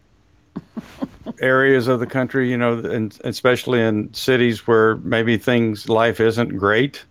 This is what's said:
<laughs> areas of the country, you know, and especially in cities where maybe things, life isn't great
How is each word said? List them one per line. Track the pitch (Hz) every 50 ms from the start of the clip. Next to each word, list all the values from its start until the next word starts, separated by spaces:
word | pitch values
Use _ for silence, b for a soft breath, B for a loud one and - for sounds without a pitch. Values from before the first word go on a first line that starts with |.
| _ _ _ _ _ _ _ _ _ _ -
<laughs> | - - _ - 226 - - - - 277 - - - - - - -
areas | - 131 131 131 135 135 135 131 113 131
of | 127 113
the | 123
country, | 120 - 131 127 120 - 135 127 123
you | 123
know, | 120 120 117 117 117
and | - - 120 117 110 101 - - -
especially | 127 101 - - 127 131 - - 127 127 117
in | 113 113 107 107 - - -
cities | - - 131 127 120 123 120 113 113 -
where | 117 113 110 110 110 110
maybe | - - - 120 113 113 120 117
things, | 98 - 127 123 117 117 110 107 104 - -
life | 113 110 117 117 107 -
isn't | 110 113 107 117 117 101 98
great | 95 101 101 107 117 139 143 - - - _